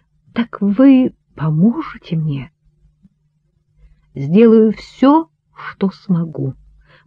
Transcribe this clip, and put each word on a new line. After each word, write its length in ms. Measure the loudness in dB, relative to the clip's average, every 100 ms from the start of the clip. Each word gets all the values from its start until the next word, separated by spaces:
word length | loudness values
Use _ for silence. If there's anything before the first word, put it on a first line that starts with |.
| _ _ _
"Так 280 | -8 -8 -6
вы 540 | -4 2 4 4 0 -6 _
поможете 840 | -8 -4 0 0 -2 -10 -18 -10 -6
мне?" 340 | -6 -8 -12 _ _ _ _ _ _ _ _ _ _ _ _ _ _ _ _
"Сделаю 580 | -12 -2 4 4 4 2
все, 560 | -2 -14 -2 2 2 -2 _ _
что 360 | -20 -20 -8 -8
смогу", 640 | -6 -6 -6 -6 -8 -10 -12 _ _ _ _